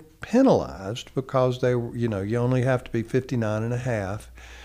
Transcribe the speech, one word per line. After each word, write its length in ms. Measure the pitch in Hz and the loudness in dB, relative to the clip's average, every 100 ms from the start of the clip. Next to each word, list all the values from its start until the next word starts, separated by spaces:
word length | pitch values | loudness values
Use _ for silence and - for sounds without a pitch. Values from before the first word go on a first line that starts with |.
| - _ | -2 _
penalized 920 | - 233 269 131 - - 95 120 - | 0 4 6 6 2 -6 -8 -8 -6
because 460 | - 131 135 127 127 | -6 -2 2 2 2
they 160 | 127 123 | 2 0
were, 200 | 117 120 | -2 -2
you 120 | 117 | -2
know, 140 | 101 | 0
you 160 | 101 117 | -2 0
only 240 | 120 127 | 2 2
have 220 | 123 127 | 2 0
to 80 | - | 0
be 120 | 117 | -4
fifty-nine 600 | 113 131 127 123 110 107 | -2 -2 0 -2 0 0
and 100 | 113 | -2
a 40 | 120 | -2
half 540 | 127 113 95 107 - - - - | -2 -2 -2 -6 -10 -18 -20 -20